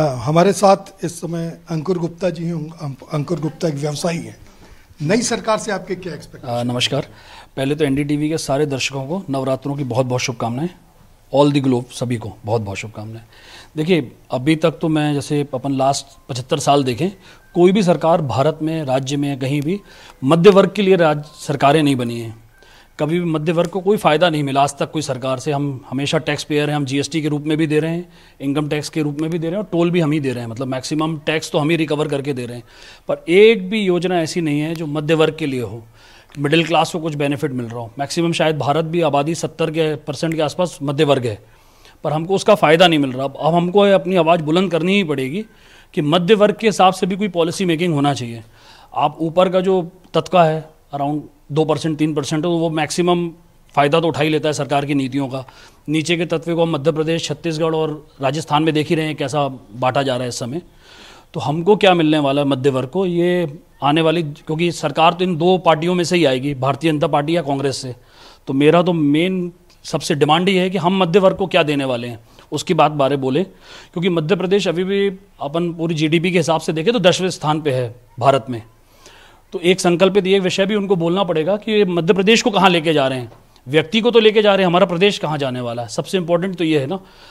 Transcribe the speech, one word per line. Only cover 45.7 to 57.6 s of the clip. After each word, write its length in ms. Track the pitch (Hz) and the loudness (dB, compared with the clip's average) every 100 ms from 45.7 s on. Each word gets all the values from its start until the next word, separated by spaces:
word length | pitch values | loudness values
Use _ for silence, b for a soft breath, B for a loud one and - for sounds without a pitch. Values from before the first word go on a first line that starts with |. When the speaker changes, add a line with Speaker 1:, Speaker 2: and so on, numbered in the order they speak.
| b b | b b
Speaker 2:
कि 80 | - | -4
मध्य 320 | 147 175 175 | 0 2 4
वर्ग 220 | 214 202 - | 4 4 4
के 100 | 220 | -2
हिसाब 280 | 185 190 | 4 4
से 120 | 180 185 | 4 -2
भी 100 | 190 | -2
कोई 120 | 214 | -2
पॉलिसी 340 | 175 165 - | 0 -2 0
मेकिंग 300 | 185 160 180 | -2 0 0
होना 200 | 147 143 | 2 0
चाहिए। 300 | 127 120 113 110 b b b b | 0 -6 -12 -16 b b b b
आप 220 | - 143 147 | -2 -2 0
ऊपर 280 | 165 170 185 | -2 2 2
का 120 | 185 | 2
जो 220 | 185 190 170 - _ | 2 0 -2 -10 _
तबका 300 | 165 156 180 | -4 2 4
है, 240 | 160 156 151 _ _ | 4 2 -6 _ _
around 260 | 143 143 151 147 _ _ | -6 -4 -4 -8 _ _
दो 120 | 147 | -2
परसेंट, 320 | 151 143 165 151 | 0 0 -2 -2
तीन 160 | 156 | -2
परसेंट 280 | 151 139 156 | -2 -4 -2
तो 80 | 170 | -2
वो 180 | 170 165 | 0 -2
मैक्सिमम 580 | 156 147 - 175 175 170 160 _ _ _ | -2 -4 -2 0 0 -2 -8 _ _ _
फ़ायदा 260 | - 143 165 | 0 2 4
तो 60 | 165 | 0
उठा 120 | 131 | 0
ही 80 | 156 | 0
लेता 200 | 156 151 | 0 -2
है 40 | |
सरकार 320 | 147 139 143 143 | -4 -2 -2 0
की 80 | |
नीतियों 320 | 147 135 131 135 | -2 -2 -4 -6
का। 160 | 131 127 B B B - | -8 -12 B B B -4
नीचे 280 | 156 156 170 | -4 0 -2
के 100 | 170 | 0
तत्वे 280 | 165 165 | -4 -2
को 80 | 165 | 0
हम 80 | 170 | 0
मध्य 220 | 156 139 | 2 0
प्रदेश, 340 | 151 156 165 160 | 0 -2 -2 -4
छत्तीसगढ़ 480 | 147 170 156 | -6 -6 -2